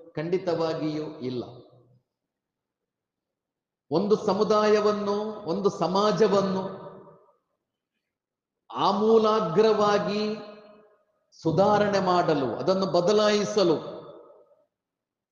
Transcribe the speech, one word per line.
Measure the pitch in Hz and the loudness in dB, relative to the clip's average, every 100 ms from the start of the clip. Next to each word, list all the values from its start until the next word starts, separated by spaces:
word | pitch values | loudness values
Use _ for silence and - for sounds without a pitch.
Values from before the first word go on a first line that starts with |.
| - - | -14 -10
ಖಂಡಿತವಾಗಿಯೂ | 160 180 175 160 160 160 151 151 151 - | -4 -4 -2 -2 -2 -2 -4 -6 -8 -10
ಇಲ್ಲ. | 123 123 107 - - _ _ _ _ _ _ _ _ _ _ _ _ _ _ _ _ _ _ _ _ _ _ | -8 -8 -10 -14 -20 _ _ _ _ _ _ _ _ _ _ _ _ _ _ _ _ _ _ _ _ _ _
ಒಂದು | 156 202 214 | -2 0 0
ಸಮುದಾಯವನ್ನು, | - 196 214 214 214 208 208 202 202 208 214 214 - | 0 -2 2 2 4 4 2 0 -2 -4 -4 -8 -6
ಒಂದು | 190 196 | -2 -2
ಸಮಾಜವನ್ನು | - 170 190 208 180 214 196 190 190 185 - - - - - _ _ _ _ _ _ _ _ _ _ _ _ _ _ _ | -2 -2 0 0 2 2 2 0 -4 -6 -12 -16 -18 -20 -20 _ _ _ _ _ _ _ _ _ _ _ _ _ _ _
ಆಮೂಲಾಗ್ರವಾಗಿ | 120 165 208 214 226 214 214 180 165 220 208 208 202 180 208 214 214 - - - - _ _ _ _ _ - | -2 0 2 4 4 4 0 0 2 2 4 2 2 0 -4 -4 -6 -12 -20 -20 -20 _ _ _ _ _ -6
ಸುಧಾರಣೆ | 160 160 202 208 208 196 | -2 2 2 4 2 0
ಮಾಡಲು, | 185 196 165 151 127 - | 2 2 2 0 -2 -2
ಅದನ್ನು | 139 190 180 | 0 0 2
ಬದಲಾಯಿಸಲು | 175 175 208 214 208 202 214 180 147 - - - - - - _ _ _ _ _ _ _ _ _ | 2 2 4 4 2 0 2 2 2 -2 -14 -16 -20 -20 -20 _ _ _ _ _ _ _ _ _